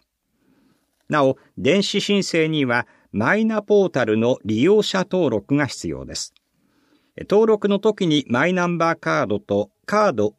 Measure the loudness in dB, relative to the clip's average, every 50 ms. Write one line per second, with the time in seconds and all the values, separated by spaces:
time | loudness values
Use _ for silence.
0 | _ _ _ _ _ _ _ _ _ _ _ _ _ _ _ _ _ _ _ _
1 | _ -2 0 2 2 2 0 _ _ _ -12 -2 0 2 2 2 0 0 -2 -4
2 | 0 0 0 0 0 0 0 0 0 0 0 0 0 0 0 -2 -2 _ _ _
3 | _ _ -4 -2 0 0 0 0 0 0 -2 -2 0 2 2 2 2 2 0 -2
4 | 0 0 0 2 2 0 0 -2 -4 -4 -2 2 2 4 4 4 2 0 -2 -4
5 | -2 -2 -2 0 0 0 0 -2 -2 -2 -2 0 0 -2 -6 -8 -8 -8 -8 -8
6 | -12 -12 -12 -12 -12 -14 _ _ _ _ _ _ _ _ _ _ _ _ _ _
7 | _ _ _ -16 -4 0 2 2 4 2 2 0 0 -2 -2 0 0 -2 -2 0
8 | 0 0 0 0 0 0 -2 0 0 0 0 0 -2 -2 -2 -2 -2 -2 -2 -4
9 | -4 -4 -2 -2 -2 -2 -4 -6 -4 -2 -2 -2 -2 _ _ _ _ -4 -2 0
10 | 0 0 0 0 -2 -2 _